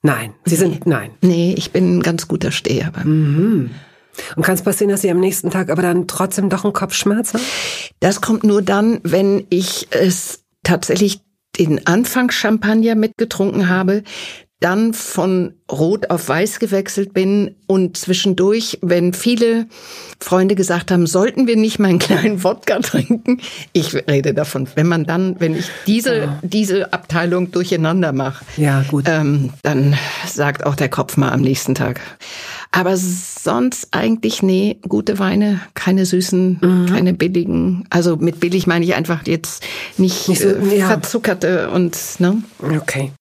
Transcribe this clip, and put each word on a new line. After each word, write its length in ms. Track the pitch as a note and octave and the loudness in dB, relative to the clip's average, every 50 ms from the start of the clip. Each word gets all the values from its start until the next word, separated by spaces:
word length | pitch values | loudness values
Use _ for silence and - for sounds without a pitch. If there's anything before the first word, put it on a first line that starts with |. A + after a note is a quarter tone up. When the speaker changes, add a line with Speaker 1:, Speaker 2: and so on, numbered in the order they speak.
Speaker 1:
Nein, 320 | - D3+ C3+ A2+ A2+ A2 - _ _ | 2 2 0 0 -4 -12 -14 _ _
Sie 100 | F3 E3 | 0 2
Speaker 2:
Nee. 40 | D#3+ | 2
Speaker 1:
sind, 260 | F#3+ F3 - D3+ - F3 | 2 0 0 -2 0 0
nein. 240 | D#3 A#2 G#2 G#2+ - _ | 0 0 -2 -8 -6 _
Speaker 2:
Nee, 320 | - F3+ F3 E3+ E3+ F3 F#3+ - | 2 2 4 4 2 0 0 -2
ich 140 | - - | -4 -2
bin 260 | - F#3 F#3 F3+ F3+ F3 | 0 0 2 2 2 2
ein 40 | E3 | 2
ganz 240 | E3+ E3+ E3 - - | 0 -2 -2 -4 -4
guter 240 | E3 D#3+ D#3+ D#3 | -4 -2 -2 -2
Steher. 400 | C#3+ - - - B2+ C3 - D#3+ D#3+ - - | -4 -4 -4 -2 -2 -2 -2 -4 -6 -4 -2
Speaker 1:
Mhm. 680 | D3+ D#3 D#3 D#3 D3 C#3+ D#3 F3+ A3 A3+ F3 B2+ A#2+ B2 - - - _ _ _ _ _ - - - - | 0 2 2 2 2 2 2 2 2 2 0 0 -2 -8 -14 -20 -20 _ _ _ _ _ -16 -16 -10 -4
Und 80 | - D#3 | -2 0
kann's 200 | F3 F#3 F#3 - | 0 0 0 0
passieren, 260 | G#3 F#3+ - G#3 G3 | -2 0 0 0 0
dass 120 | G3 G3 | 0 0
Sie 100 | - F#3+ | 0 2
am 80 | E3+ F3+ | 2 2
nächsten 320 | F#3 F#3+ F#3 - - F3 | 2 2 0 -2 -4 -2
Tag 180 | - F#3 F3+ F3+ | -2 -2 -2 0
aber 120 | D#3+ D#3+ F3+ | 0 0 0
dann 240 | F3 F3 F3+ F3 F3+ | 2 2 0 -2 -2
trotzdem 420 | - - F#3+ F#3+ - - G3 G3 | -2 -2 -2 -2 0 -2 0 0
doch 140 | F#3+ F#3 - | 0 0 -2
einen 100 | G#3 G3+ | -2 -2
Kopfschmerz 600 | - F#3+ - - - - G3+ G3+ A3 B3 - - | -2 -4 -4 -4 -2 -2 0 0 0 -2 -4 -4
haben? 100 | A3+ B3+ C4 - - - - - - - - _ _ | -6 -6 -4 -6 -6 -8 -8 -8 -10 -12 -14 _ _
Speaker 2:
Das 200 | - F3 G#3 G3+ | 0 0 0 0
kommt 220 | - - A3 G#3+ - | 0 0 0 2 4
nur 180 | G#3+ G3+ G#3 G3 | 2 2 4 2
dann, 360 | F#3+ G3+ G3+ G#3 A3+ A#3 - - | 2 0 2 2 2 0 0 -2
wenn 420 | E3+ D#3 F#3 F#3+ G3 G3 G3+ G3+ _ | 0 0 2 2 2 2 0 0 _
ich 380 | F3+ F3+ F#3+ F3+ - - - - | 0 0 0 -2 -6 -8 -8 -2
es 520 | - - F#3+ F#3 F3+ - - - - - _ _ _ _ _ | 0 2 2 2 0 -2 -6 -12 -14 -16 _ _ _ _ _
tatsächlich 560 | - F3+ F3+ F3+ - F#3 F3+ G3+ G3+ G3 - _ _ _ _ _ _ _ - | 0 0 0 2 -2 0 2 2 0 0 -4 _ _ _ _ _ _ _ 0
den 260 | F3 D#3 D3+ - - | 2 2 2 0 2
Anfangschampagner 1080 | - E3 G#3 B3 - - B3+ B3 B3 - - - G#3 A3 A3 A3 G#3 A3 A3+ A3 A#3 A3+ | 0 2 2 2 0 0 0 0 0 -2 0 0 0 0 0 0 2 2 2 2 2 2
mitgetrunken 760 | A3 G#3+ G#3+ - - A3+ A3 - - G3 G3+ - - G3 F3+ | 2 0 0 0 -2 -4 -4 -2 -2 -2 -2 0 0 0 2
habe, 340 | F#3 F#3 F#3+ F#3 G3+ G#3 G#3 - - - - - - - - _ _ _ | 2 2 2 2 0 0 -2 -6 -16 -14 -14 -14 -16 -18 -20 _ _ _
dann 360 | - E3+ F#3 G#3 A3+ A3+ A3 | -2 0 2 2 0 0 -2
von 580 | - - - - - E3+ F#3 F#3 F#3 F3+ - - _ _ - | -4 -8 -6 -4 -2 0 2 2 0 0 -2 -6 _ _ -10
Rot 380 | C3 C#3 D3+ E3+ G3+ G#3 - - | -2 0 0 0 0 -2 -2 -2
auf 180 | F3 E3+ - - | -2 -4 -2 -2
Weiß 280 | E3+ D#3+ F#3 G#3+ - - | 0 0 0 -2 -2 -4
gewechselt 560 | A#3 G3+ G3 G3 G3 G3 - G3+ G3+ G3 - | -4 0 0 -2 -2 -2 -4 -4 -4 -2 0
bin 400 | F#3+ F#3+ F#3+ G3+ G#3 G3+ - - _ _ _ | 0 2 2 2 2 0 -2 -6 _ _ _
und 280 | F#3+ F#3+ F#3 F3 F3 | 2 2 2 0 -2
zwischendurch, 840 | - - - F#3 F#3 - G3+ F#3 - F3+ G3 G#3+ A3+ A3+ - - - | -6 -2 -2 -2 2 2 0 2 4 2 2 2 2 0 -4 -8 -4
wenn 320 | - F3 F3 F3 E3+ F3+ F3+ | 0 2 2 4 2 2 0
viele 540 | F3+ - A#3+ B3 A3+ A#3 A#3 A3+ A3+ A3+ A3+ - - - - - - - - - _ | 0 0 0 2 4 2 2 2 0 -2 -4 -10 -20 -20 -20 -20 -20 -18 -20 -18 _
Freunde 360 | - - F3+ F#3 F#3 F#3+ G#3 | -4 0 2 2 4 4 2
gesagt 340 | F#3+ F#3 F#3 F3 F3 E3+ - | 2 2 0 0 -2 0 2
haben, 160 | F#3 F3 F3 | 2 2 2
„Sollten 400 | D#3+ E3 F#3 G3 B3+ B3+ - C4+ | 2 2 2 2 2 2 2 2
wir 100 | A#3 A#3 | 2 4
nicht 220 | A3 A3 A3 A3 - | 2 2 2 2 2
mal 120 | G#3 G3 | 2 4
einen 100 | F3 - | 4 2
kleinen 440 | - - G3+ E3+ - A3 G#3 F3+ F#3 | 4 2 2 2 2 0 0 2 0
Wodka 360 | F3+ E3 - - - G#3 F#3+ | 0 -2 0 -2 -2 -2 -2
trinken?“ 600 | C4 - - - - - A#3+ A3+ - - B3 B3 - - - - - - _ | -2 -2 -2 -2 0 0 -2 -2 0 -2 -2 -2 -2 -14 -16 -16 -18 -2 _
Ich 200 | F3+ D#3 D#3 - | 0 0 0 -4
rede 400 | C#3+ - - D3 C#3 C3+ D3+ A#2+ | -4 -2 0 0 2 2 0 -2
davon, 340 | C#3+ D3 - - C#3 C3+ - - | -2 -2 -4 -4 -6 -6 -4 0
wenn 140 | - D#3 F3 | 0 2 2
man 160 | E3+ E3 D3+ | 2 0 0
dann, 340 | D3+ E3 F3 F#3+ F#3 F3+ F3+ | -2 -2 0 0 -2 -2 -2
wenn 160 | E3+ D#3+ D#3+ | -2 -2 -2
ich 140 | D#3+ F3+ - - - - | -2 -6 -8 -10 -8 -2
diese, 320 | F#3 G#3+ A#3 A#3 C4 A#3+ A3 | 0 0 2 2 0 0 0
Speaker 1:
Ja. 180 | D3 D3 C#3+ D3 | -2 -4 -6 -6
Speaker 2:
diese 500 | - F3+ F#3+ G#3+ G#3+ G3 F#3 G3 F#3 - | -8 -4 -2 0 0 0 0 -2 -2 -2
Abteilung 600 | - F3 - _ D#3 E3+ E3+ F3 F3 F3+ F3+ F3+ | -6 -8 -6 _ -2 0 0 0 0 0 -2 -2
durcheinander 640 | - F3 F3+ F3+ F#3+ E3 D#3+ D#3 E3+ F#3+ F3 D#3 C#3 | -2 -4 -2 0 0 0 2 2 2 2 0 0 0
mache, 300 | C3+ C3+ C3 C3 - - - - - | -2 -2 -4 -6 -8 -14 -14 -4 0
Speaker 1:
Ja, 240 | D3+ D3 C#3 C#3 C3+ C#3 | 0 2 2 2 0 0
gut. 140 | D3+ C#3+ C3+ E3+ | 0 0 2 2
Speaker 2:
ähm, 440 | E3 D#3 D3+ C#3+ C#3+ D3 C3+ B2+ - - | 2 2 2 2 2 2 0 -2 -6 -4
dann 340 | - C#3+ D3+ C3 C#3 C#3+ D3 C3+ - - - - - | -4 -2 0 2 4 4 2 2 0 -6 -8 -10 -10
sagt 400 | F3 - C3+ D3 C#3+ C#3 - - | -10 -4 -2 -2 -2 0 -2 -2
auch 80 | D3 C#3+ | -2 0
der 140 | - D3 B2+ | 0 -2 -2
Kopf 280 | - - - - - - | 0 -2 -4 -2 0 0
mal 140 | C3+ C3 | 2 2
am 100 | - C3 | 2 2
nächsten 340 | - C3 C3+ - - - C3 | 2 2 0 0 0 -2 0
Tag. 260 | C#3 - A#2 B2 - - - - _ - - - - - - - - - - | 0 0 -2 -4 -6 -10 -16 -18 _ -18 -18 -16 -16 -14 -14 -14 -14 -10 -4
Aber 260 | - F3+ F3+ F3 F#3+ F#3 | -2 0 2 2 0 0
sonst 920 | F#3 F3+ F3+ F3+ - - - - - - G3+ A#3+ B3 B3+ B3 - - _ | 0 -4 -4 -6 -8 -12 -14 -6 -4 -2 0 0 0 0 -2 -4 -8 _
eigentlich, 500 | - - A3+ A3+ A3+ A3 A3+ A3 A3 - | -2 0 2 2 0 0 0 -4 -2 0
nee, 380 | - F#3+ F#3 F#3 G3 G#3 - - - F3+ | 2 2 2 4 2 0 -2 -4 -6 -2
gute 300 | G3 G#3+ G3+ - A3+ G3 | -2 -2 0 0 -2 0
Weine, 420 | G3 F#3 F#3+ G3+ G#3 G#3 G3+ F3+ - - _ | 0 0 2 2 2 2 0 -2 -4 -10 _
keine 280 | - - F#3 F#3 F#3+ F#3+ F3+ | -4 0 0 2 2 2 2
süßen, 500 | F#3 F3+ F#3 F#3 - F3+ F#3 F#3 F#3 F3+ | 2 0 0 2 2 2 2 2 2 2
Speaker 1:
Mhm. 240 | - F3+ F#3 F3+ F3+ F3 | 2 4 4 4 4 2
Speaker 2:
keine 260 | F3+ G#3+ F3+ F3+ F3+ | 2 2 2 2 2
billigen. 720 | F3+ - F3+ F#3 F3 E3+ - E3+ E3 E3 F#3 F#3 F3+ - - | 2 0 0 0 0 0 0 0 0 0 0 0 -2 -4 -2
Also 240 | - F3 E3+ F3 E3 | 0 2 2 2 0
mit 240 | D#3 E3 E3+ E3 E3 | 2 0 -2 0 0
billig 260 | - F3 F3+ F#3+ - | -2 0 0 0 2
meine 200 | F#3 E3+ E3+ E3+ | 2 2 2 2
ich 100 | F3 - | 0 0
einfach 320 | - E3 D#3+ E3+ D#3 - - | -2 0 -2 -4 -4 -2 -2
jetzt 360 | D#3+ D#3+ D#3+ - - - - - - - - - - - | -4 -2 -4 -8 -12 -12 -12 -12 -12 -12 -12 -10 0 2
nicht, 300 | F#3 F#3 F3+ - - - | 2 2 2 -2 -2 0
Speaker 1:
Nicht 120 | F#3 - | 0 2
so, 60 | G3+ G3 | 2 2
Speaker 2:
äh, 320 | F#3+ - G3+ G3 G3+ G3+ | 2 2 2 2 2 2
Speaker 1:
ja. 80 | F#3+ F#3 | 4 2
Speaker 2:
verzuckerte 840 | F#3 E3 - - - A#3 A3+ A3+ F#3 F#3 - E3+ F#3 E3+ A#2 - | 2 0 -2 -4 -4 -2 -2 -2 -2 0 0 0 0 0 -2 0
und, 260 | - F3 F3+ E3+ - - - - - - | 0 0 0 0 -2 -6 -10 -12 -2 0
ne? 240 | F3 F3+ G3 A3+ A3 - - _ | 2 2 2 0 -2 -6 -12 _
Speaker 1:
Okay. 520 | - C#3+ D#3 D3+ D3+ - - C3+ C#3 C3+ C#3 - | -4 -2 -2 -2 -2 -4 -4 -4 -6 -6 -8 -14